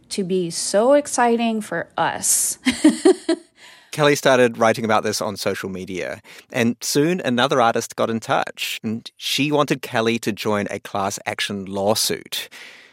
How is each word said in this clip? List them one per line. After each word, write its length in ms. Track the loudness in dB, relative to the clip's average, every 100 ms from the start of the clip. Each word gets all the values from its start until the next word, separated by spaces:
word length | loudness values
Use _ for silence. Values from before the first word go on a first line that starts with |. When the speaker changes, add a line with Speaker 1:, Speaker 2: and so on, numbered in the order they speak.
| _
Speaker 1:
to 160 | -6 -2
be 240 | -2 -2
so 420 | -4 0 2 4
exciting 720 | 4 2 0 2 2 0 -4
for 260 | -6 -8 -6 -4
us." 600 | -4 -2 -2 0 -2 -2 -4 2 2 4 4 2
<laughs> 680 | 0 -4 -6 _ -20 -20 _
Speaker 2:
Kelly 260 | 2 2 4
started 400 | 6 6 6 4
writing 260 | 2 4
about 200 | 2 2
this 180 | 2 -2
on 160 | -4 -4
social 320 | -4 -4 -6
media, 500 | -8 -8 -8 -8 -10 -14 -20 -8
and 240 | 0 0 0
soon 400 | -2 0 2 0
another 400 | 0 0 2 4
artist 340 | 4 2 -4 -2
got 140 | -2
in 100 | -2
touch, 640 | -2 -2 -2 -6 -8 -6
and 260 | -6 -8 -10 -12
she 380 | -6 -2 0
wanted 280 | 2 2 -2
Kelly 380 | -2 0 0 0
to 140 | -2
join 340 | -4 -2 -2 -2
a 100 | -6
class 380 | -6 -4 -4 -4 -6
action 380 | -6 -6 -6
lawsuit. 880 | -6 -2 0 2 0 -4 -6 -10 -10 -14 -20 -20 -20